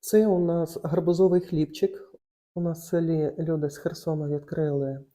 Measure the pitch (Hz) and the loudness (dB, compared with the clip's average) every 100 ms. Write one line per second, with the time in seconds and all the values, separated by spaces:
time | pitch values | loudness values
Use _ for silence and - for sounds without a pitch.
0 | - 214 220 185 175 170 165 - 156 170 | 4 4 6 4 2 0 -2 -4 -2 0
1 | 165 175 185 180 180 160 151 - 196 - | 2 4 6 4 2 -2 -2 0 -4 -4
2 | - - _ _ _ - 175 165 - 175 | -18 -20 _ _ _ -6 -4 -4 -4 -2
3 | 165 160 151 - 165 160 147 147 175 165 | 0 0 0 -2 -2 0 -2 -4 -8 -6
4 | - 156 147 147 143 165 151 143 135 135 | -4 -4 -2 -4 -4 -4 -2 0 -2 -6
5 | 139 | -12